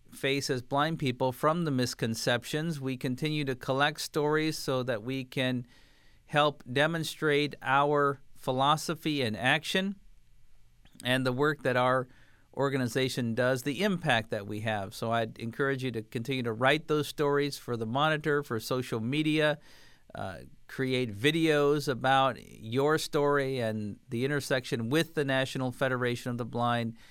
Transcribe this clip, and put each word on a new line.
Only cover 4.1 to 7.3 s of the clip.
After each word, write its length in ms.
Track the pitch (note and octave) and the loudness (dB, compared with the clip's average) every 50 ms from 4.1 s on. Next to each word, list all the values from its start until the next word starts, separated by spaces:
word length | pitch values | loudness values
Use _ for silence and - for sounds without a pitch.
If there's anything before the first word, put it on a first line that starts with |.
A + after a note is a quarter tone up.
| - D#3+ D3 D3 D3+ D#3 D#3 D#3 D3+ - | -2 0 0 2 2 2 2 0 -2 -4
so 240 | - - C3+ C3 B2 | -4 -2 -2 -2 0
that 200 | A#2+ B2 G#2+ G#2 | -2 -2 -4 -4
we 220 | B2 C3 C3+ C3 | -4 -6 -6 -6
can 420 | B2+ - C#3+ C3 B2+ B2+ B2 A#2+ - - - - - _ _ _ - - - - | -6 -4 -2 0 0 0 -2 -4 -8 -12 -20 -20 -20 _ _ _ -20 -20 -20 -12
help 360 | - - D3 D3 D3+ C#3+ - - - | -2 2 2 4 4 2 -2 -6 -4
demonstrate 840 | B2 C3+ D3 D#3+ E3+ E3 D#3 - - - D#3 D#3 | 0 2 2 2 2 -2 -4 -6 -4 -2 2 2